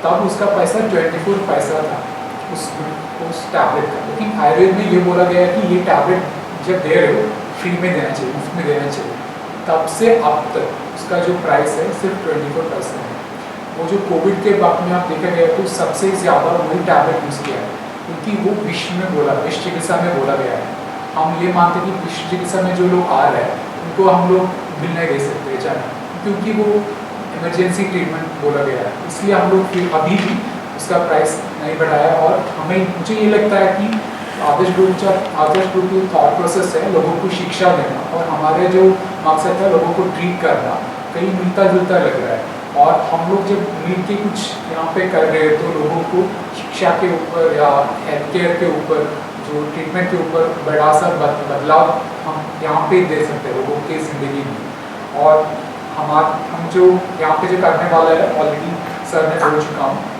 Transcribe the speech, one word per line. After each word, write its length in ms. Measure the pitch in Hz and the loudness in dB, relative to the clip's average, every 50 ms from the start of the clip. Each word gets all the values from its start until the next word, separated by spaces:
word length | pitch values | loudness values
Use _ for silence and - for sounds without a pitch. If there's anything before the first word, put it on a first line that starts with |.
| - | 2
तब 60 | - | 2
उसका 360 | - 214 208 185 - - 208 | 0 2 2 0 0 0 0
पैसा 340 | 196 - 190 - - - 214 | 0 2 2 2 2 2 0
ट्वेंटी 380 | 220 - 185 165 160 165 170 170 | 0 2 2 2 2 0 -2 -2
फ़ोर 180 | 160 196 196 | -2 0 0
पैसा 380 | 196 196 - 151 - - 143 156 | 0 0 0 0 0 0 0 -2
था 220 | 151 135 - - - - - - - - - - - - - - | -2 -2 -2 -4 -6 -6 -8 -8 -8 -10 -10 -10 -10 -10 -8 -8
उस, 180 | - - - - - - - - - - - - - 165 165 | -8 -8 -8 -8 -8 -6 -6 -8 -8 -10 -10 -8 -8 -8 -6
उस 220 | 165 - - - | -6 -8 -8 -4
टैबलेट 340 | - 165 - 156 151 147 - | -2 0 0 2 0 0 -2
का। 220 | - 147 143 - - | -2 -4 -6 -6 -6
लेकिन 340 | - 113 107 - - - | -4 -4 -4 -4 -2 2
आयुर्वेद 340 | 151 147 156 160 185 190 185 | 4 4 6 6 6 6 6
में 160 | 208 214 - | 4 2 4
ये 80 | 175 180 | 4 4
बोला 240 | 175 180 175 180 180 | 4 4 4 4 4
गया 240 | 180 180 180 180 180 | 4 6 4 4 4
है 140 | 180 - | 4 2
कि 140 | 196 180 180 | 2 2 2
ये 80 | 180 175 | 2 4
टैबलेट 360 | 180 170 156 - 175 185 185 180 - - - - - - 165 - 180 | 2 2 2 4 2 2 0 0 -4 -8 -10 -10 -10 -10 -8 -2 -2
जब 160 | 185 - - | -2 0 2
दे 120 | - - | 2 4
रहे 260 | - 107 107 104 - | 4 4 4 2 2
हो, 80 | 107 - - - - - - - | 0 -2 -4 -6 -8 -10 -10 -6
फ्री 100 | - 180 | -4 -2
में 220 | 175 170 180 180 160 | -2 0 0 0 0
देना 160 | 151 147 160 | 0 -2 -2
चाहिए, 240 | - - 202 127 - | -4 -4 -4 -4 -4
मुफ्त 220 | 147 - - - | -6 -6 -6 -6
में 100 | 175 156 | -4 -2
देना 260 | 143 147 143 139 - | 0 0 0 0 -2
चाहिए। 220 | - 101 90 - - - - - - - - - - - - - | -4 -6 -6 -8 -8 -8 -10 -10 -10 -12 -12 -12 -10 -10 -2 0
तब 200 | 160 160 160 - | 0 0 0 -2
से 320 | - - 220 233 233 - | -2 2 4 4 4 4
अब 260 | 151 147 - - - - - | 4 2 2 0 -2 -2 -2
तक 420 | - - - - - - - - | -2 -4 -4 -6 -8 -10 -12 -10
उसका 240 | - - - 185 180 | -12 -6 -2 -2 0
जो 140 | 175 175 180 | 0 0 -2
प्राइस 360 | 180 165 160 143 - 147 151 | -2 0 2 2 2 2 0
है, 240 | - - 160 208 - | 0 -2 -2 -2 -4
सिर्फ 300 | - - 190 190 185 - | -2 -4 -4 -4 -2 -4
ट्वेंटी 300 | 165 156 151 143 143 143 | -2 -2 -2 -2 -4 -4
फ़ोर 100 | 160 160 | -4 -4
पैसा 360 | 165 190 185 180 - - - | -4 -4 -6 -6 -6 -8 -8
है। 80 | - - - - - - - - - - - - - - - - | -8 -8 -10 -10 -12 -12 -12 -12 -12 -12 -12 -12 -12 -12 -8 -6
वो 80 | 165 | -4
जो 120 | 165 196 196 | -2 0 -2
कोविड 460 | 196 190 170 160 165 196 196 - - | 0 0 -2 2 2 2 2 2 2
के 180 | 208 196 - | 2 4 4
वक्त 200 | 180 - - - | 4 4 2 2
में 100 | 185 180 | 0 0
आप 160 | 180 180 180 165 | 0 0 0 -2
देखा 280 | 160 156 175 180 175 | -4 -2 -2 -2 2
गया, 220 | 170 165 160 165 - | 4 4 4 4 2
तो 100 | - - | 0 -2
सबसे 440 | - - 160 - - - 196 190 | -2 -2 -2 -2 -2 0 0 0
ज़्यादा 400 | 185 180 175 170 156 - - 160 | 0 2 2 2 2 4 4 2
वही 280 | 170 170 165 156 165 180 | 0 0 0 0 -2 -2
टैबलेट 440 | - - 170 - - - - - - | 2 2 4 4 4 2 0 -2 -4
यूज़ 200 | 143 - - - | -6 -6 -6 -6
किया 120 | - - | -6 -6
है, 140 | - - - - - - - - - - | -4 -6 -6 -8 -10 -10 -12 -12 -12 -10
क्योंकि 440 | - 170 - - 214 202 214 - 196 | -10 -10 -8 -6 -4 -4 -2 0 0
वो 160 | 208 208 208 | -2 -2 -2
विश्व 280 | 180 170 - - - 180 | -4 -4 -6 -6 -4 -4
में 220 | 180 185 185 151 | -4 -2 -2 0
बोला, 180 | 151 143 139 135 | 0 2 2 0
विश्व 300 | - - - - - - | 0 0 -2 -4 -4 -6
चिकित्सा 320 | - - 170 - - 180 | -4 -4 -4 -2 -2 0
में 240 | 160 - 175 - 135 | 0 0 0 0 0
बोला 160 | 135 - - | 0 0 0
गया 180 | 139 135 123 - | 0 -2 -2 -4
है। 100 | - - - - - - - - - - - - | -4 -6 -8 -10 -10 -10 -10 -10 -10 -10 -8 -4
हम 320 | - 160 160 170 165 175 175 | -2 -2 -2 0 0 -2 0
ये 60 | 175 | 2
मानते 260 | 175 170 175 175 185 | 4 2 2 2 0
हैं 60 | 190 | -2
कि 240 | 190 185 - 165 165 | -4 -4 -4 -6 -6
विश्व 200 | - - - 170 | -8 -8 -6 -4
चिकित्सा 320 | 180 175 175 - - 190 | -4 -4 -4 -2 -2 0
में 140 | 185 180 180 | 0 0 0
जो 120 | 180 180 180 | 2 2 2
लोग 240 | 180 180 180 - | 4 2 2 2
आ 160 | - - - - | 2 2 2 2
रहे 140 | - - - | 2 2 -2
हैं, 80 | - - | -2 -4
उनको 560 | - - - - - - - - 190 190 190 | -6 -8 -10 -10 -10 -10 -8 0 2 4 4
हम 240 | 185 185 180 180 185 | 4 4 4 4 4
लोग 100 | 185 185 185 - - - - 170 147 | 4 4 0 -4 -6 -8 -10 -8 -6
बिल 100 | 151 170 | -4 -4
नहीं 160 | 165 165 170 156 | -2 -2 -2 0
दे 120 | 139 139 | 0 0
सकते 380 | 143 143 - - - - - - | -2 -2 -4 -6 -6 -6 -6 -4
अचानक, 260 | - 160 - - - - - - - - - 175 - | -4 -4 -4 -4 -6 -8 -10 -10 -10 -10 -10 -6 -4
क्योंकि 280 | 208 202 - 208 220 | -2 -2 -2 -2 -2
वो 220 | 214 214 208 208 208 208 208 - - - - - - - - - - 165 | 0 2 2 4 2 2 0 0 -6 -8 -10 -10 -10 -10 -10 -8 -8 -6
इमरजेंसी 440 | 170 170 165 180 180 180 175 - 196 | -4 -4 0 0 2 2 2 0 -2
ट्रीटमेंट 420 | 180 180 175 151 147 156 156 156 | -2 0 -2 -2 -2 -4 -4 -6
बोला 380 | 160 - - 147 147 143 143 139 | -6 -6 -2 -2 0 2 2 0
गया 160 | 139 127 123 | 0 -2 -2
है, 140 | 120 - - - - - | -4 -4 -6 -8 -10 -10
इसलिए 280 | - - 202 196 196 | -8 -4 0 2 2
हम 140 | 185 180 180 | 4 4 4
लोग 160 | 190 190 185 | 4 4 2
फिर 260 | 180 - 180 175 175 165 | 2 0 -2 -2 0 0
अभी 220 | 156 156 165 190 | 0 2 2 2
भी 260 | 202 208 220 - - - - - - - - - - | 2 2 0 -2 -2 -4 -6 -8 -8 -10 -10 -10 -10
उसका 200 | - - 185 - | -6 0 0 0
प्राइस 440 | - - - - - - - - - - - - | 2 2 2 2 2 2 0 -4 -6 -8 -10 -8
नहीं 160 | 151 151 - 156 | -6 -6 0 0
बढ़ाया। 380 | 160 151 151 147 - - 131 | 0 2 4 4 4 4 4
और 300 | 127 139 - - - - - - - | 4 4 4 4 2 0 -4 -6 -6
हमें, 380 | 151 160 180 190 185 - - - | -4 0 0 2 0 0 -2 -4
मुझे 180 | - - 220 | -4 -2 0
ये 140 | 214 214 208 | 2 4 4
लगता 260 | 208 208 208 208 202 | 4 4 4 4 4
है 180 | 196 190 190 190 | 4 4 4 2
कि 260 | 190 208 226 226 214 - - - - - - - - | 2 0 0 -2 -2 -4 -6 -10 -10 -10 -10 -8 -4
आदर्श 280 | - 147 143 - 185 185 | 0 0 2 2 2 2
ग्रुप 200 | 180 185 190 185 | 4 4 4 4
का, 520 | 185 - 196 190 - - - - - - | 4 2 2 2 2 2 0 -4 0 0
आदर्श 240 | 151 156 180 190 190 | 2 2 2 2 0
ग्रुप 200 | 185 185 190 180 | 2 0 0 0
की 160 | 190 196 190 | 2 0 0
थॉट 360 | 190 185 180 - - - - 180 | 0 2 2 4 4 4 4 2
प्रोसेस 380 | 175 165 - 190 180 185 - | 0 0 0 0 0 0 0
है 180 | 240 214 196 185 | 0 0 2 2
लोगों 180 | 160 156 156 | 2 2 2
को 180 | 170 175 185 190 | 0 -2 -2 -2
शिक्षा 400 | 180 - 180 180 - - 190 180 | -2 -2 -4 -4 -2 2 2 4
देना, 460 | 175 - - - 131 - - - - 165 | 4 4 0 -2 -4 -6 -6 -4 -4 -4
और 100 | 170 160 | -2 -2
हमारे 400 | 156 151 151 156 - 180 180 180 | -2 0 0 0 2 2 2 4
जो 160 | 185 185 185 190 190 - - - - - - | 6 8 8 8 6 4 -2 -6 -8 -2 0
मकसद 220 | - 160 156 156 180 | 2 2 2 2 0
है 240 | 160 - 190 196 | 0 2 2 4
लोगों 220 | - - 123 - - | 4 4 2 2 0
को 100 | - - | 0 0
ट्रीट 380 | 123 - 151 170 180 180 175 | 0 -2 -2 -2 -2 -2 0
करना, 400 | 170 160 - - - - - - - - - - - - - | 0 0 0 2 0 -2 -4 -4 -6 -8 -8 -10 -10 -8 -4
कहीं 120 | 170 180 196 | -2 -2 -2
मिलता 360 | 185 180 180 180 - 202 190 | -2 0 -2 -2 2 4 4
जुलता 320 | 185 180 185 175 - 185 | 4 4 2 2 2 2
लग 300 | 180 - - - - - | 2 2 2 0 -2 -2
रहा 100 | - - | -2 -4
है। 220 | - - - - - - - - - | -4 -4 -8 -10 -10 -12 -6 4 6
और 240 | - - - - | 6 6 6 4
हम 280 | - - 160 170 170 175 | 2 0 -2 -2 0 0
लोग 180 | 196 202 190 190 | 0 0 2 2
जब 400 | 202 - - - - 170 - 175 | 0 0 0 -4 -4 -6 -4 -4
मिल 140 | 185 180 180 - | -2 -2 -2 -2
के 80 | 202 | -2
कुछ 360 | 202 208 208 - - - - - - - - | -2 -2 -2 -4 -4 -6 -6 -8 -8 -8 -8
यहाँ 220 | 160 165 165 156 - | -6 -4 -4 -2 -2
पे 160 | 185 185 185 | -2 -2 2
कर 140 | 185 165 160 | 2 2 4
रहे 200 | 156 156 156 156 | 4 4 2 4
हैं, 140 | 151 151 151 | 4 2 2
तो 220 | 170 165 165 151 | 0 -2 -2 0
लोगों 220 | 147 151 139 131 | 0 0 0 -2
को 280 | 123 - - 180 202 196 - - - - - | -2 0 0 0 0 0 -2 -6 -8 -10 -10
शिक्षा 340 | - - - - - 190 170 | -10 -10 -10 -4 0 2 2
के 240 | - - 190 180 170 | 2 2 2 0 0
ऊपर 420 | 160 - - 170 170 160 160 147 | -2 -4 -4 0 2 2 2 4
या 340 | 147 147 143 139 139 139 - - - - | 4 4 4 4 4 2 0 -2 -6 -6
हेल्थ 280 | - 147 147 147 147 - | -4 -4 -4 -4 -2 -2
केयर 240 | 180 175 170 175 - | 0 2 2 2 2
के 100 | 175 165 | 2 0
ऊपर, 540 | 151 151 151 - 160 151 151 151 - - - - - - - - | 0 0 0 0 0 0 0 -2 -4 -6 -8 -10 -12 -12 -10 -6
जो 240 | 147 147 151 151 | -4 -4 -4 -4
ट्रीटमेंट 400 | 156 165 160 160 - 180 180 180 | -6 -6 -6 -4 -2 -2 -2 0
के 60 | 180 170 | 0 -2
ऊपर 540 | 160 160 160 165 160 160 - - 143 151 | -2 0 0 0 0 0 0 -4 -4 -2
बड़ा 280 | 151 151 151 151 151 151 | 0 4 4 6 4 4
सा 80 | 185 185 | 4 2
बद-, 440 | 175 - - 143 139 139 139 - | 0 2 0 0 0 -2 -4 -4
बदलाव 500 | 143 139 139 151 156 165 160 160 - - - - - - - | -4 -2 0 4 4 6 6 4 2 -2 -4 -6 -8 -8 -8
हम 180 | 147 143 156 151 - - 151 160 | -6 -6 -6 -6 -8 -8 -6 -4
यहाँ 260 | 156 151 156 - - | 0 0 0 2 4
पे 120 | 190 180 | 4 4
दे 240 | 180 - 156 147 151 | 4 4 0 0 0
सकते 240 | - - 139 - 135 | -2 -2 -6 -6 -4
हैं 60 | 123 | -4
लोगों 260 | 131 135 - 147 147 | -4 -2 -2 -4 -4
की 180 | 147 170 160 156 | -4 -4 -6 -6
ज़िंदगी 440 | 156 156 147 143 139 135 139 139 143 113 | -6 -6 -6 -6 -6 -4 -4 -4 -6 -6
में। 80 | 110 113 - - - - - - - - - - - - 147 | -8 -8 -10 -10 -12 -12 -12 -12 -12 -12 -12 -8 -2 2 6
और 340 | 151 156 156 151 - 123 123 - - - - - - - 156 | 6 6 6 4 0 -4 -6 -8 -10 -12 -12 -12 -10 -6 -6
हमार-, 580 | 156 151 151 151 156 151 151 - - - - | -4 2 2 2 2 2 0 -4 -6 -6 -6
हम 120 | 135 170 170 | -6 -6 -2
जो 320 | 170 185 180 180 180 180 - - - - | 2 6 6 6 6 6 0 -4 -4 -2
यहाँ 160 | 160 156 160 - | 0 0 0 0
पे 100 | 180 180 | 2 0
जो 140 | 180 180 | 0 2
करने 360 | 190 170 160 160 170 175 170 160 | 4 2 2 2 0 2 4 4
वाला 140 | 165 165 | 6 6
है, 200 | 160 160 151 135 - | 4 4 2 0 0
already 360 | 151 151 156 151 147 156 170 175 - - - - - - - | 0 0 0 0 -2 -4 -6 -6 -6 -8 -8 -10 -10 -8 -2
सर 180 | - 156 156 160 | 0 0 0 2
ने 220 | 156 160 160 156 | 0 0 0 2
बोल 100 | 151 151 | 2 0
चुका 220 | 151 151 - - 117 | -2 -2 -4 -4 -2
हूँ 200 | 110 104 101 - - - - | -2 -2 -4 -6 -8 -10 -12